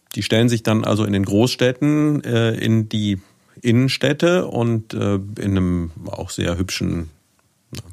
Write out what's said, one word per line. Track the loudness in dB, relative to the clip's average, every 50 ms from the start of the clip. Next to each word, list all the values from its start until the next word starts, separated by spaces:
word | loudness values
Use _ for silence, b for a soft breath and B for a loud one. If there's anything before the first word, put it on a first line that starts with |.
| _ -12 -8
die | -6 -2
stellen | 2 2 4 4 4
sich | 2 0 0
dann | 2 0 2 2
also | 0 0 0 0
in | 0 0
den | 0 0
Großstädten, | 2 4 4 4 2 2 0 0 0 0 0 0 0 2 2 2 2 0 -2 -2
äh, | 0 0 0 2 0 0
in | 0 0 2 2 2 0
die | 0 -2 -2 0 0 -2 -2 b b b b b b b b
Innenstädte | 0 2 2 4 2 2 0 0 0 0 0 2 2 2 2 2 0
und, | -2 -2 -2 0 0 0 -2 -4 -6 -6
äh, | -4 -2 0 0
in | -2 -4 -6 -8 -4 -2 0
einem | 0 2 2 2 0 -2 -2 -6 -10 -12 -12
auch | -12 -10 -10 -10 -8
sehr | -6 -4 -2 -2 -2
hübschen, | -2 -4 -4 -4 -4 -4 -2 -2 -4 -6 -8 -14 _ _ _ _ _ _ _ _ _ _ -16
na, | -14 -14 -14 -14